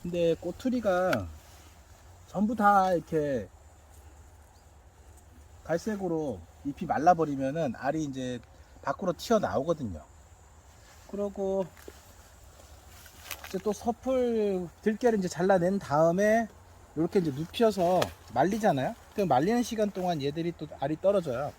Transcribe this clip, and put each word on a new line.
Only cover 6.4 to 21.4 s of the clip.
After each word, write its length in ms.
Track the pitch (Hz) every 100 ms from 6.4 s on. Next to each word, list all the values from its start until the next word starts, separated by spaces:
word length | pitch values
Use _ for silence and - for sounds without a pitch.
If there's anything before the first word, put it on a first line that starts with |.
| - -
잎이 200 | 147 - 151
말라버리면은 880 | 113 160 170 156 135 135 156 147 -
알이 260 | 131 160
이제 360 | 147 131 127 123 - - - -
밖으로 320 | - - 185
튀어나오거든요. 880 | 165 - 220 160 113 151 160 117 80 - - - - - - - - - - -
그러고 560 | 202 202 202 190 196 175 - - - - - - - - - - - - - - - - - -
이제 60 | 190
또 80 | 214
섣불 960 | 202 233 233 254 262 240 226 208 190 170 -
들깨를 380 | 208 220 247 220
이제 80 | 180
잘라낸 500 | - 196 196 170 196
다음에 680 | - 143 165 180 208 226 220 - - - - 147
요렇게 220 | 175 208
이제 120 | 160
눕혀서 720 | 131 165 - 226 196 175 180 - - -
말리잖아요. 640 | 120 165 214 214 143 147 233 -
그 60 | -
말리는 400 | 185 127 170 240
시간 300 | 240 220 208
동안 280 | 190 180 165
얘들이 300 | 139 156 170 165
또 100 | 151 -
알이 200 | 139 156
떨어져요. 540 | 190 202 165 120